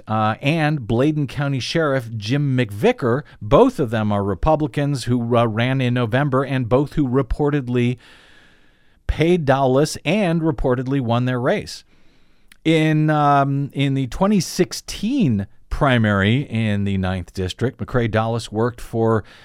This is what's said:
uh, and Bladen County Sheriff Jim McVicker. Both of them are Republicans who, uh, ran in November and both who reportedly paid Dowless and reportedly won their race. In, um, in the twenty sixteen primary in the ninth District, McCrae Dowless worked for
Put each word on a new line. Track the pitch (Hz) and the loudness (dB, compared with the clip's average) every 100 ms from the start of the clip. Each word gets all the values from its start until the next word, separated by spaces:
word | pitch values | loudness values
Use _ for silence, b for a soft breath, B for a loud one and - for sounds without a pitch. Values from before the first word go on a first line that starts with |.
| - | -4
uh, | 110 107 - | -2 0 0
and | 143 165 151 156 104 | -2 0 0 -2 -2
Bladen | 117 147 151 135 | 0 2 0 -4
County | - 143 135 | -4 -4 -4
Sheriff | - 165 151 135 113 113 | -4 -2 0 -2 -4 -8
Jim | 101 147 143 127 | -4 -2 0 0
McVicker. | 120 101 190 247 117 131 - B | -2 0 0 2 0 -2 -4 B
Both | 107 156 254 - | 2 6 6 2
of | 123 | -2
them | 113 104 | 0 0
are | 104 | 0
Republicans | 101 92 156 156 151 - 143 139 | -2 0 0 0 0 -2 -2 -4
who, | 117 123 117 120 | -2 -2 2 2
uh, | 117 | 2
ran | 107 123 135 | 0 -2 0
in | 123 | 0
November | 123 117 123 147 127 | 0 0 0 0 0
and | 135 131 117 | 0 -2 0
both | 127 147 | 0 0
who | - 135 | -2 0
reportedly | 127 135 - 147 147 123 123 123 123 b b b b b b b b b b - | 0 0 -2 0 0 -2 0 0 -2 b b b b b b b b b b -6
paid | - 165 180 135 | 0 2 2 2
Dowless | 135 135 131 151 - | 2 4 2 2 -2
and | - 208 180 165 | -2 0 0 0
reportedly | 160 - 139 123 131 139 | -2 -2 0 -2 -2 -2
won | 113 117 127 | 0 0 0
their | 127 | -2
race. | 135 202 - - - b b b b b b b 160 | -2 -2 -6 -16 -20 b b b b b b b 2
In, | 160 156 156 156 | 2 4 2 2
um, | 151 143 143 139 139 143 | 2 4 4 2 0 -4
in | 135 139 | -2 -2
the | 135 131 | 0 -4
twenty | - 190 208 | 0 2 2
sixteen | - - 175 - - - 208 285 160 101 98 - - | 0 -2 -2 -2 -12 -8 -2 0 2 0 -4 -12 -8
primary | - 143 120 107 101 98 127 | -2 2 2 2 4 4 2
in | 143 110 110 101 | 0 -4 -2 -2
the | 101 98 | -2 -2
ninth | 92 92 90 | -2 -4 -6
District, | - 92 - 262 - | -6 -6 -4 -6 -6
McCrae | - 127 117 | -4 -2 0
Dowless | 110 113 117 - | 0 -2 -4 -6
worked | 104 120 - | -4 -4 -4
for | - 117 113 110 B B | -8 -2 2 0 B B